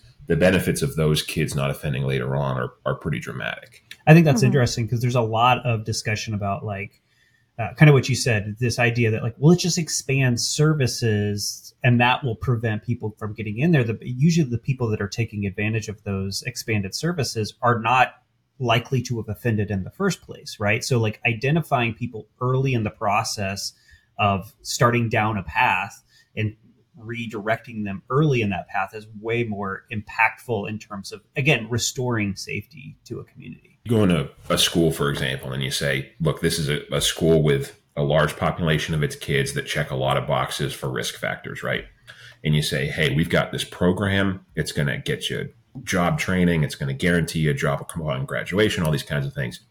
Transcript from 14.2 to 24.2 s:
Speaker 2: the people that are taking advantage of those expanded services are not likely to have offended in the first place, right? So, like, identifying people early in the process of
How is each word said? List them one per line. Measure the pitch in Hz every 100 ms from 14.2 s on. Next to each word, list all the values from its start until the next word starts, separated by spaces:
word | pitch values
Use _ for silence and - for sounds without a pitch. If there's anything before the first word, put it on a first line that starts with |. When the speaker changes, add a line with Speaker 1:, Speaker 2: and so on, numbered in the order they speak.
| 160 165 131
Speaker 2:
the | 117
people | - 135 113
that | 107
are | 101
taking | - 113 104 98
advantage | 90 107 110 107
of | 101
those | 101 98 95 95
expanded | 123 - - 107 95 -
services | 160 175 120 113 101 -
are | 120 117
not | 117 127 123 - _ _ _ _
likely | 123 117 - 131
to | - 117
have | 107
offended | 101 120 107 104
in | 98
the | 92
first | - - -
place, | - - - -
right? | 104 107
So, | - 120
like, | 110 - -
identifying | 110 131 165 156 131 117
people | 113 123 107 - _
early | 127 131 135
in | 123
the | 104
process | - 107 104 113 - 98 98 - _ _ - _
of | -